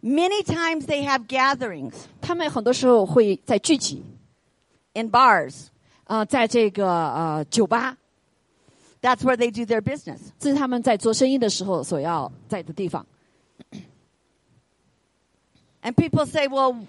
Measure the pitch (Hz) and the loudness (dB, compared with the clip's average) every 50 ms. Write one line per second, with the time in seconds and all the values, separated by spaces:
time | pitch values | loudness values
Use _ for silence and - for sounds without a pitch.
0 | - 220 269 294 349 370 403 415 381 - - 330 339 330 330 320 269 - 311 285 | -2 0 0 2 2 0 0 -2 -2 -4 -4 -2 -2 -2 -2 -4 -4 -4 -4 -2
1 | 285 277 269 269 233 208 262 262 262 269 277 247 254 226 185 151 135 120 - - | -2 -2 -2 -4 -4 -4 -2 0 0 0 0 -2 -4 -8 -8 -8 -10 -12 -12 -14
2 | - - - - - - 349 339 339 302 - 254 214 233 254 254 269 254 247 233 | -20 -20 -20 -14 -6 -6 -4 -2 -2 -4 -4 -2 0 0 0 2 4 6 6 6
3 | 196 190 - 254 226 202 190 - _ - 247 202 - - 311 262 - - 143 120 | 4 4 4 4 4 4 2 -2 _ 0 0 0 2 2 0 0 0 -6 -8 -8
4 | - - - - _ _ _ _ _ _ _ _ _ _ _ _ _ _ _ 214 | -14 -16 -20 -20 _ _ _ _ _ _ _ _ _ _ _ _ _ _ _ -6
5 | 226 226 - 240 269 254 214 180 151 131 - - - - _ _ _ _ _ _ | -6 0 2 4 6 6 6 4 2 -2 -10 -16 -20 -20 _ _ _ _ _ _
6 | _ _ - 220 214 - - 269 233 220 - 240 226 208 185 202 202 185 175 170 | _ _ -2 -2 -2 0 2 2 2 2 4 2 2 2 2 0 0 0 2 0
7 | 165 151 120 147 165 160 151 156 151 - - 233 220 175 220 226 240 262 262 _ | 0 -2 -2 -2 -2 -2 -2 -4 -4 -2 2 2 2 2 2 -2 -2 -4 -8 _
8 | _ _ _ _ _ _ _ _ _ _ _ _ _ _ _ _ _ _ _ _ | _ _ _ _ _ _ _ _ _ _ _ _ _ _ _ _ _ _ _ _
9 | - 247 254 - - 254 254 226 240 240 214 220 240 202 233 220 208 254 269 294 | 0 0 0 2 2 0 2 2 0 -2 -2 -4 -4 -2 -2 0 0 -2 -6 -6
10 | - - 147 - - - - _ - 285 277 285 285 254 247 247 233 254 233 196 | -10 -14 -14 -14 -16 -20 -20 _ 0 0 2 2 2 0 -2 0 2 2 0 2
11 | - 226 220 - 269 262 269 277 240 214 196 - 185 196 190 165 123 - 185 151 | 2 0 2 4 2 2 4 2 0 0 -2 -2 -4 -4 -4 -4 -2 -4 -4 -4
12 | 135 160 170 156 135 - - - - - - 196 165 - 160 - 196 175 - 156 | -2 -2 -2 -4 -4 -6 -10 -16 -12 -10 -8 -8 -8 -10 -8 -6 -6 -6 -6 -8
13 | - _ _ _ _ _ _ _ _ _ _ _ - _ - - - - _ _ | -10 _ _ _ _ _ _ _ _ _ _ _ -20 _ -20 -20 -20 -20 _ _
14 | _ _ _ _ _ _ _ _ _ _ _ _ _ _ _ _ _ _ _ _ | _ _ _ _ _ _ _ _ _ _ _ _ _ _ _ _ _ _ _ _
15 | _ _ _ _ _ _ _ _ _ _ _ _ _ _ _ _ - 220 247 - | _ _ _ _ _ _ _ _ _ _ _ _ _ _ _ _ -8 -2 0 0
16 | 349 320 - - 302 285 - 311 285 277 262 269 269 262 254 233 208 | 0 2 2 0 0 0 0 0 0 0 0 2 2 2 0 -2 -10